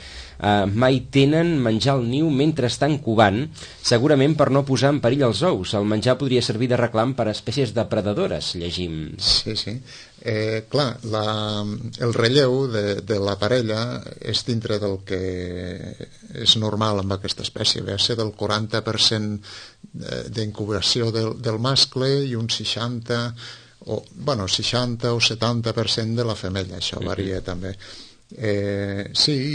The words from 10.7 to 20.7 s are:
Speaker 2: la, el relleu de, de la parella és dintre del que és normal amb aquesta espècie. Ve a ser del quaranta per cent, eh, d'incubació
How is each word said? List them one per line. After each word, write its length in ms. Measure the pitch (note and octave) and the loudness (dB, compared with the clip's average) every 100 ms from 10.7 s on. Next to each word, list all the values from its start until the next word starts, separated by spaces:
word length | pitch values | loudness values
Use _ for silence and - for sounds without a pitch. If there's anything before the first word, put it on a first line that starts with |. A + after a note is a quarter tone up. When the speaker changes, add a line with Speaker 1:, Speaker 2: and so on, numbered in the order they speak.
| C3+ C3 A#2 | 0 0 -2
Speaker 2:
la, 600 | A2+ G#2+ G#2+ G#2+ G#2+ G#2 G#2 G#2+ A2+ - | -4 -2 0 -2 -2 -2 -4 -4 -8 -2
el 120 | A#2+ | 0
relleu 520 | A2+ A#2 C#3+ B2+ C3 C3+ | 4 4 6 4 2 0
de, 280 | A2 G2+ G2 | 0 0 -2
de 160 | G2 G#2 | 0 0
la 180 | G2 G2 | 0 0
parella 640 | G#2 B2+ A2 G#2+ A#2+ B2 - - | 2 2 2 -2 -2 -6 -10 -10
és 240 | - A2 | -4 -2
dintre 340 | B2+ A#2 A2 G#2+ | -2 -2 0 -2
del 200 | G#2 F#2+ | -2 -4
que 920 | G2 F#2 F#2 F2+ F2+ F2+ F2+ F#2 - - - - - | -4 -4 -2 -4 -6 -6 -8 -8 -10 -12 -16 -16 -14
és 220 | - A2 A2+ | -4 0 2
normal 420 | G#2+ G#2 A2 G2+ | 2 0 2 0
amb 120 | G2 | 0
aquesta 300 | F#2+ F#2+ - | -2 -4 -6
espècie. 400 | - - G#2+ - | -8 -4 -2 -2
Ve 120 | G2+ | -4
a 40 | G2+ | -2
ser 180 | - A2+ | 0 0
del 160 | G#2+ | -4
quaranta 480 | - G#2+ G#2+ G#2+ A2 | -2 0 0 0 -2
per 160 | A2 G#2+ | -2 0
cent, 380 | - A2 G#2+ G2+ - - - - - | 2 0 -2 -6 -10 -18 -18 -20 -16
eh, 300 | - - B1 B1+ | -12 -8 -8 -6
d'incubació 800 | A2 G#2+ G#2 G#2 | -6 -4 -4 -4